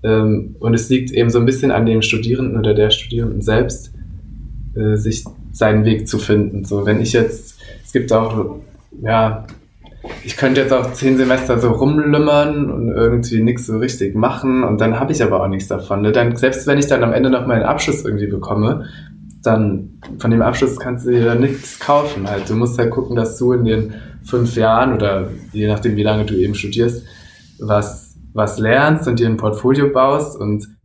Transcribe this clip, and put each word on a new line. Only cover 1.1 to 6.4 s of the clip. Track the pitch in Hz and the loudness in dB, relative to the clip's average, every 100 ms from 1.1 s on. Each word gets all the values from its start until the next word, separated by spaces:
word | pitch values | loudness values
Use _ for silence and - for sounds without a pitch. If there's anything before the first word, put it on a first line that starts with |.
eben | - 117 | 2 4
so | 120 | 4
ein | 120 | 2
bisschen | 131 139 | 2 2
an | 107 113 | 2 2
dem | 110 | 2
Studierenden | 107 110 113 127 131 110 | 2 -2 0 0 0 0
oder | 107 | 2
der | 107 107 | 4 4
Studierenden | - - 117 113 101 | 2 0 -4 -2 -2
selbst, | 107 110 - - - - - - - - - - - | 0 2 0 -4 -12 -16 -16 -16 -16 -14 -14 -12 -10
äh, | 117 107 107 | -2 0 2
sich | 110 107 - - - | 0 -2 -6 -16 -16
seinen | - 110 107 | 0 2 4
Weg | 107 107 - | 4 2 0
zu | 107 | -4
finden. | - 104 | 2 2